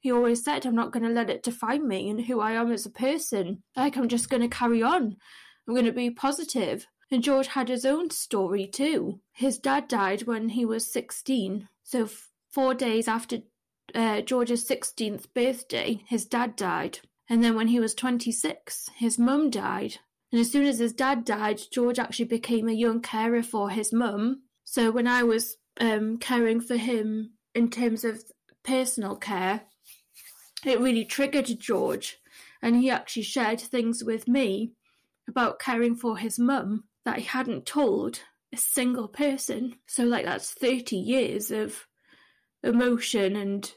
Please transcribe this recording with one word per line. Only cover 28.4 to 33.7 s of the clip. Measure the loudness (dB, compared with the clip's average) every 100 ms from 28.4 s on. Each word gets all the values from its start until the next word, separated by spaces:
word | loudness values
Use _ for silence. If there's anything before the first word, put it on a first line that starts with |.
| _ _
personal | -2 0 0 -2 -4 -6
care, | -4 -2 0 -2 -6 _ -20 -20 _ -20 -20 -20 -18 -8
it | 0 2
really | 4 2
triggered | 0 -2 2 2 0 -4
George. | -2 0 0 -2 -6 -14 _ -20 -20 -6
And | 2 4
he | 4
actually | 2 -4 -8
shared | -4 0 0 0
things | -2